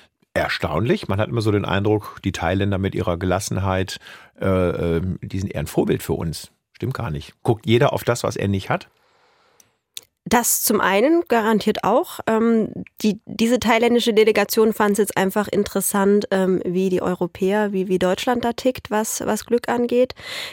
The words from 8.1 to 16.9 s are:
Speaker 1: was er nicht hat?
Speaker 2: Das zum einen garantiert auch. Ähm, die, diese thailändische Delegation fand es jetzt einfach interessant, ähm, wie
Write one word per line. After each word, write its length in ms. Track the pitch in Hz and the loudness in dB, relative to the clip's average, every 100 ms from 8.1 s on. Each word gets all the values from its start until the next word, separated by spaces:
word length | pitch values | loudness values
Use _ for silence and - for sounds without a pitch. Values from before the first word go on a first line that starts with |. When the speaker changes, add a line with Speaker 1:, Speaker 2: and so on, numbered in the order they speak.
| 120 | -2
Speaker 1:
was 140 | 107 - | -2 -2
er 120 | 101 | -2
nicht 200 | 98 - | -2 -2
hat? 180 | 165 - _ _ _ _ _ _ _ _ _ _ - _ _ | -4 -6 _ _ _ _ _ _ _ _ _ _ -20 _ _
Speaker 2:
Das 380 | - 240 226 - | 0 0 2 -2
zum 180 | - 202 | 0 2
einen 440 | 180 196 277 339 - | 2 2 4 2 2
garantiert 560 | 233 214 214 220 208 | 0 2 2 0 -2
auch. 380 | 185 254 359 - - | 2 0 0 -6 -2
Ähm, 400 | 220 233 226 202 - - - | 2 2 2 0 -6 -14 -2
die, 180 | 214 196 - | -2 -2 -8
diese 320 | - 226 247 | -2 2 2
thailändische 560 | 226 226 233 240 233 | 2 2 4 4 4
Delegation 580 | 214 220 214 202 226 220 | 4 4 4 2 4 2
fand 200 | 208 208 | 4 2
es 60 | 202 | 2
jetzt 180 | 196 - | 0 0
einfach 320 | 190 214 196 | 0 0 -2
interessant, 800 | 202 202 196 - 202 196 208 - | -2 -2 -2 -2 2 4 4 2
ähm, 300 | 190 185 185 | 0 2 0
wie 260 | 180 180 190 | 0 0 0